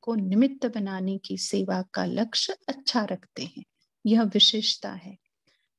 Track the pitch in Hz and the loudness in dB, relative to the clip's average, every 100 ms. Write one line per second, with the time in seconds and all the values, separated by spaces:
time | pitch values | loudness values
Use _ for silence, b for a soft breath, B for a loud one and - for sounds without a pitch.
0 | - 226 190 202 269 269 240 220 196 190 | -4 -2 2 4 4 2 -4 -2 -4 -2
1 | 190 196 - 190 - 196 190 185 185 190 | -2 -4 -6 -6 -2 -2 0 -2 -4 -4
2 | 180 185 226 - - 392 - 277 - 247 | -2 -2 -2 -2 -2 -4 -8 -6 -2 -2
3 | 202 185 - - - - - _ _ _ | -2 -4 -8 -12 -12 -12 -20 _ _ _
4 | 208 226 214 208 - 220 220 - 202 190 | 4 4 4 4 4 4 -2 -4 -8 -12
5 | 180 196 _ _ _ _ _ | -14 -20 _ _ _ _ _